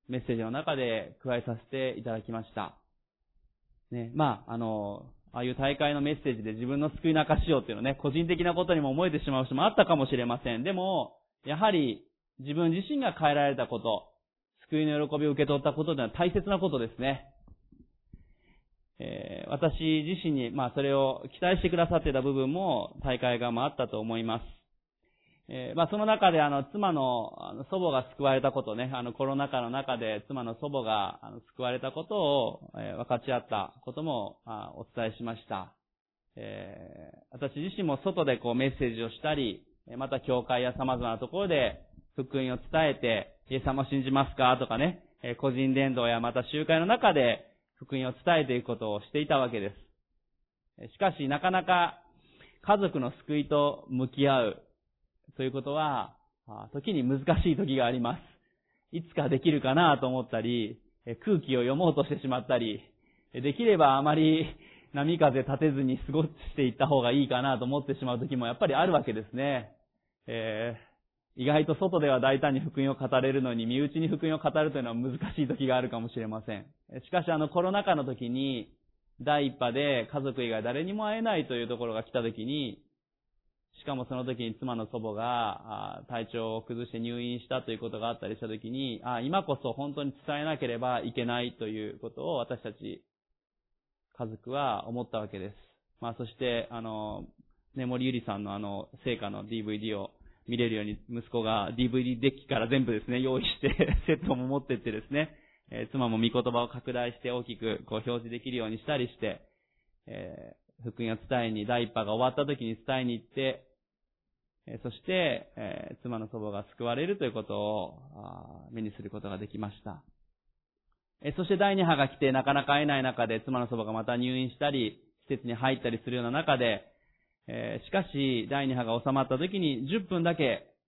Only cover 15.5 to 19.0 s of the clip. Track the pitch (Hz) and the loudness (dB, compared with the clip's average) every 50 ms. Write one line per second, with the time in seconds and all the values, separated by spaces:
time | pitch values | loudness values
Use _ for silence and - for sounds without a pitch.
15.5 | 143 143 139 151 139 147 156 160 160 139 120 107 - - 175 180 175 202 170 202 | 2 2 2 0 0 0 0 0 0 0 -2 -2 0 0 0 2 2 0 0 0
16.5 | 196 180 190 180 139 127 113 113 - - 123 135 139 131 - - - _ - - | 0 0 2 0 0 0 -2 -4 -4 -2 -2 -2 -2 -2 -6 -14 -20 _ -20 -20
17.5 | - _ _ _ - - - _ _ _ _ _ - - - _ _ _ _ _ | -20 _ _ _ -20 -20 -20 _ _ _ _ _ -20 -20 -20 _ _ _ _ _
18.5 | _ _ _ _ _ _ _ _ _ - | _ _ _ _ _ _ _ _ _ -12